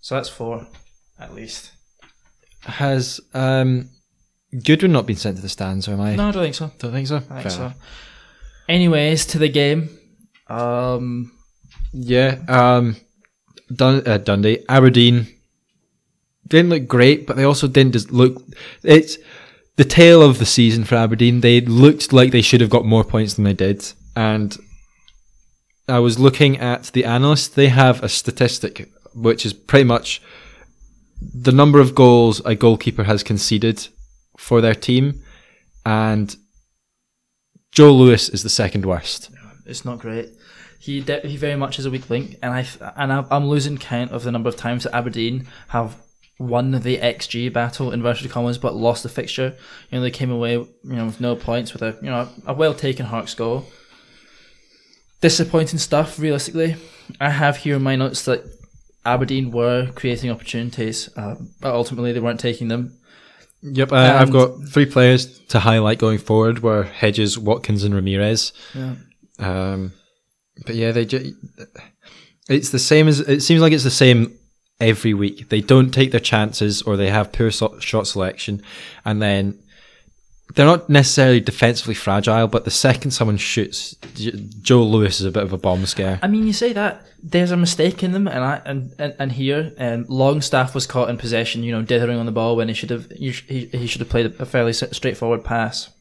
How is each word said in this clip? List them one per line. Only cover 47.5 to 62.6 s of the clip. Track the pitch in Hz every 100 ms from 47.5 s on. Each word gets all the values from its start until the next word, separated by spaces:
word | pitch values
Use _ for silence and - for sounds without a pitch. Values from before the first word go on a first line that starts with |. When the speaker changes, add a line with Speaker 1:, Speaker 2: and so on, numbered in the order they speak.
| 117 120 - 131
Speaker 1:
inverted | 120 117 - 135
commas, | - 120 120
but | 127 -
lost | 113 117
the | 120
fixture. | - - - 131 131 - - _
You | 127
know, |
they | 127
came | 123 127
away, | 123 117
you | 120 120 _
know, | 131 123 113
with | 110
no | 123 120
points, | - 117 113
with | -
a, | 110 107
you | -
know, | 123 123 - -
a |
well | 131 156 143
taken | 139 131 120
Hearts | 113 -
goal. | - 117 120 - _ _ _ _ _ _ _ _ _ _ _ _ _ _ _
Disappointing | 165 160 170 170 160 165
stuff, | - 147 156 -
realistically. | 151 143 135 160 165 160 - - _ -
I | 139
have | 143 147 143
here | 147 143
in |
my | 135 131
notes | 135 131 -
that | 123 - - - _ _ _ 117
Aberdeen | 127 131 135 131
were | 117 120 123 127 127
creating | 127 120 127
opportunities, | 113 - 120 120 120 113 110 - -
uh, | 104 113 180 _
but | 139
ultimately | 120 120 117 120
they | 120
weren't | 117 113
taking | 123 117